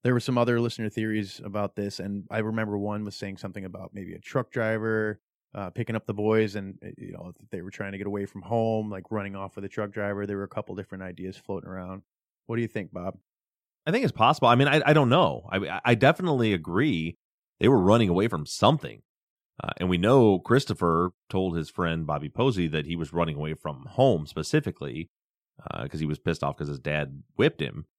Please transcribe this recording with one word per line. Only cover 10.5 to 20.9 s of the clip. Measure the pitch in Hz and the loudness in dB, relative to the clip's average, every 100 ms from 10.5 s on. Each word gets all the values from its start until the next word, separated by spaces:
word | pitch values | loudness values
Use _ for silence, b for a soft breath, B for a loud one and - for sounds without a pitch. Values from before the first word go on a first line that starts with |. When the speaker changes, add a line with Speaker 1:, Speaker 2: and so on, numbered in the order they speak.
| - - | -8 -8
Speaker 1:
different | 98 104 95 | -10 -10 -12
ideas | 92 85 92 95 | -12 -10 -12 -12
floating | - 98 78 | -8 -8 -8
around. | 92 90 95 _ _ _ _ - | -12 -10 -14 _ _ _ _ -6
What | 117 | -4
do | |
you | 113 | -2
think, | 110 87 | -4 -8
Bob? | 92 90 - _ _ _ _ _ _ - | -8 -8 -10 _ _ _ _ _ _ -2
Speaker 2:
I | |
think | 220 | 0
it's | 208 | 0
possible. | - 113 151 123 | 4 4 6 6
I | |
mean, | 120 139 | 6 6
I, | 151 147 | 4 6
I | |
don't | 151 127 | 6 6
know. | 151 123 64 - | 6 4 0 -4
I, | 95 78 92 | -4 -2 -2
I | 120 | 2
definitely | 117 131 160 180 135 110 | 6 6 4 0 2 2
agree | 95 78 87 147 87 82 - _ _ _ _ | 0 0 2 2 0 -4 -8 _ _ _ _
they | 117 | 6
were | 131 | 6
running | 92 113 104 | 8 6 6
away | 87 110 | 4 2
from | 85 73 | -2 -6
something. | - 104 156 67 55 _ _ _ _ _ - | 4 4 4 -4 -16 _ _ _ _ _ -12
Uh, | - - | -10 -4
and | 90 | 0
we | 90 | 2
know | 101 135 110 92 | 6 8 8 6
Christopher | - 123 - 92 87 | 4 2 2 0 2